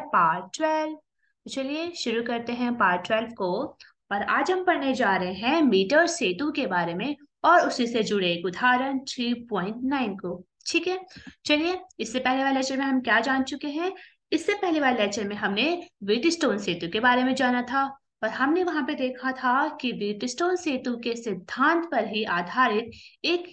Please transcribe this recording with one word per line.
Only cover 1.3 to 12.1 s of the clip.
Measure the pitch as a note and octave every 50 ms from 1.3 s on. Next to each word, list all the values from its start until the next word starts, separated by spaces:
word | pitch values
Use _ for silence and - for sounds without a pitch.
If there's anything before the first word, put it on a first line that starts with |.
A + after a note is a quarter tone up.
| _ _ - -
चलिए | - C4+ C4+ C4+ D4 D#4 E4 F4 E4+
शुरू | - - A#3+ A3 A#3 A#3
करते | A#3+ A#3+ A#3 A#3 A#3+ A#3+
हैं | A#3+ B3 A#3+ A#3+
पार्ट | A#3 G#3 F#3 F3+ F3+ F3+
ट्वेल्व | - A3 A3 A3+ A3+ -
को। | - G3 F3+ F3+ A3 D4 - - _ - - _ _ _ -
और | G3+ G3+ -
आज | - - B3 C#4 F4+
हम | F#4 F#4 F#4
पढ़ने | F4+ E4 D4 C#4 C4+ B3+
जा | - A#3+ G3 F#3+
रहे | F3+ F3+ F3+ F#3+
हैं | F#3+ A3+ B3 D#4 E4+ D#4
मीटर | B3 G3+ F3 F#3+ F#3+ C#4+ D#4 F4
सेतु | E4 E4+ - B3+ F#3 F3+ F3 C#4+ D#4
के | - D4 B3+
बारे | G3 F#3 F3 F3 E3+ E3+
में | F3+ A3 C#4+ D4 - - _ _ - -
और | D4+ F4 E4+ -
उसी | C#4 - - A#3+
से | A#3 A#3 A#3+ G#3
जुड़े | F3 G#3 G3+ F#3 F3
एक | E3+ E3+ F3
उदाहरण | F#3 F3+ - B3 B3+ B3 B3 C4 C#4 C#4 C4 -
थ्री | - - C4 A#3+ A#3+ A#3+ A#3+ - -
पॉइंट | G#3+ F#3 F3 G3+ A3 B3 B3+
नाइन | C4 C#4+ C4+ B3 G#3 F#3+
को। | G3 - F3 F3+ F3 - _ _ _ -
ठीक | - - E4+ E4
है, | F4+ F#4 F#4+ F#4 - - - - - - _ -
चलिए | - D4 D4+ D#4+ E4+ F#4 F#4 - - _ -
इससे | A3+ -